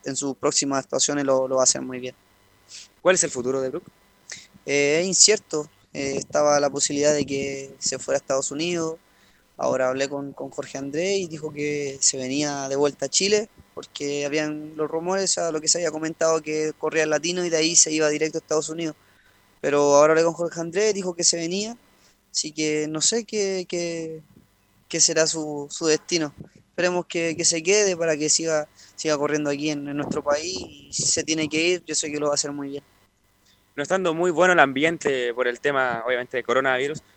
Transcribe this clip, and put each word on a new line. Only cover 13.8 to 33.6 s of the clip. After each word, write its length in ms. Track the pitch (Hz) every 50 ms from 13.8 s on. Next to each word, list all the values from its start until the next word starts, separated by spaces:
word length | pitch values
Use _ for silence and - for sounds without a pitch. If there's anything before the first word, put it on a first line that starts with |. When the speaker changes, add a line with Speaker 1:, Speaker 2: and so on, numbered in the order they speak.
| 147 - _ - 147 143 143 143 143
Speaker 1:
habían 480 | 143 143 156 151 151 151 151 151 151 156
los 140 | 156 156 147
rumores, 480 | 156 165 170 180 190 196 196 185 - -
a 120 | 175 170
lo 80 | 156 156
que 80 | 151 156
se 120 | - 170
había 100 | 175 160
comentado, 520 | 151 156 160 160 165 - 165 160 165 160 151
que 300 | 151 156 156 156 156 151 -
corría 260 | - 156 156 160 156
el 60 | 156
Latino 340 | 156 147 147 175 175 180 180
y 60 | 175
de 80 | 165 156
ahí 180 | 156 165 170
se 160 | 165 - 160
iba 180 | 156 156 156 151
directo 280 | 151 151 156 160 156 165
a 40 |
Estados 280 | - _ 156 156 156 160
Unidos. 260 | 160 165 170 160 151 - _ _ _ _ _ _ _ _ _ _ _ _
Pero 360 | - 147 143 143 143 143 143
ahora 180 | 143 147 151 160
hablé 100 | 160 165
con 100 | 170 165
Jorge 260 | 165 175 165 156 165
Andrés, 320 | 165 170 165 190 214 220 208
dijo 220 | 196 190 185 175
que 80 | 170 175
se 140 | - - 170
venía, 400 | 165 165 180 196 208 220 233 240 _ _ _ _ _ _ _ _ _ _
así 200 | _ - - 156 151
que 340 | 151 156 151 151 151 151 151
no 140 | 156 156
sé 240 | 151 - - 233 226
qué, 400 | - - 214 202 196 190 185 180 -
qué, 540 | - 175 170 170 170 165 165 160 160 160 156 _ _ - _ _ _ _ _ _ _ _ _ _
qué 140 | - 165
será 260 | 156 - 165 156 160 156
su, 400 | 156 160 156 151 151 143 143 147
su 160 | - - 170 160
destino. 460 | 151 151 - - 175 175 156 147 - - - - _ _ _ _
Esperemos 360 | _ - 175 180 180 180 170
que, 300 | - - 175 165 165 160
que 100 | 160 170
se 160 | - 170 165
quede 360 | 160 170 196 214 208 196 180 165
para 180 | 170 165 156
que 140 | 147 151 156
siga, 380 | - - 165 165 160 151 151 - _ - - - _
siga 220 | - - 156 151 143
corriendo 320 | 143 143 143 151 151 147
aquí 200 | 143 143 147 156
en, 180 | 151 147 143 143
en 100 | 143 147
nuestro 260 | 143 - - 151 139
país 320 | 143 143 147 160 175 - -
y 320 | 120 - 147 143 143 - -
si 100 | - -
se 200 | - - 170 156
tiene 260 | 151 156 160 156 147
que 120 | 143 156
ir, 220 | 165 175 180 175 -
yo 80 | - 156
sé 160 | 143 - 156
que 100 | 147 147
lo 80 | 147 147
va 40 |
a 40 | 143
hacer 160 | 143 - 147
muy 180 | 143 143 143 139
bien. 140 | 139 143 - _ _ _ _ _ _ _ _ _ _ _ _ _ _ _